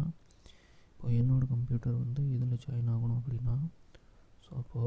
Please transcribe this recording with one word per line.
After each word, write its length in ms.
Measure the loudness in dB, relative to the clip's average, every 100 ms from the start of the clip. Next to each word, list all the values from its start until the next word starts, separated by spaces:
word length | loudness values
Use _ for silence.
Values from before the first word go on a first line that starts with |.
| 0 -4 -14 -20 -20 -20 -20 -20 -20
இப்போ 240 | -6 2
என்னோட 300 | 4 6 4 2
கம்ப்யூட்டர் 500 | 0 0 -2 0 -2
வந்து 240 | -2 -2 0
இதுல 260 | 0 0 -2
ஜாயின் 320 | -4 -2 0
ஆகணும் 280 | 0 0 -2
அப்படின்னா, 380 | -2 -2 0 0 -2 -8 -20 -20 -20 -20 -20 -20
so, 180 | -14 -10
அப்போ 240 | -8 -2